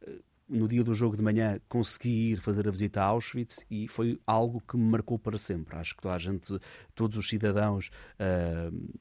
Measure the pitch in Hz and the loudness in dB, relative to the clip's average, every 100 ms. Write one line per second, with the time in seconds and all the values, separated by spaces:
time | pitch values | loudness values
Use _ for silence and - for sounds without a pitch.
0 | - - - _ - 113 110 120 117 107 | -16 -16 -18 _ -4 0 2 2 2 4
1 | 117 104 107 107 110 101 - 120 110 - | 2 2 2 4 2 0 -2 0 0 0
2 | 120 113 113 107 - 101 104 95 101 104 | 0 2 2 0 0 0 0 0 0 2
3 | 98 113 - 123 117 - - 110 107 - | 2 2 -2 -6 -6 -6 -6 -6 -4 0
4 | 117 120 - 113 120 117 - 120 113 113 | 0 0 2 2 2 -2 -4 2 4 4
5 | 107 117 - 104 - 87 80 82 82 - | 2 -2 -2 -4 -2 -4 -6 -8 -8 -6
6 | 98 90 87 98 - 98 - - - - | -4 -4 -2 -4 -4 -8 -8 -20 -12 -2
7 | 113 107 98 110 104 101 104 101 - - | 0 0 -2 0 2 2 2 2 -4 -12
8 | - - 95 90 85 82 85 82 82 - | -18 -4 0 0 0 -2 -4 -6 -10 -12